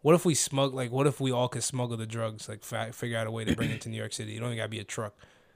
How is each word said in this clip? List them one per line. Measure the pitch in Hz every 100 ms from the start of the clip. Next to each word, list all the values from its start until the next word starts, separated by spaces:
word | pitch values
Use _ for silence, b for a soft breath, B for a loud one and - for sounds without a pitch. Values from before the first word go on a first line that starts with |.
What | 143 170
if | 180
we | 139
smug-, | - 135 139
like, | 131 123
what | 127 143
if | 131
we | 135
all | 123 123
could | 123
smuggle | - 127 123 113
the | 110
drugs? | 117 113 107 -
Like, | 107
fi-, | - 113 113
figure | - 120 113
out | 110
a |
way | 113 110
to | -
bring | 117
it | 110
to | 117
New | 110
York | 110
City. | - 107 107
It |
don't | 120
even | 117
gotta | 107
be | 110
a |
truck, | 104 - 110 _ b b b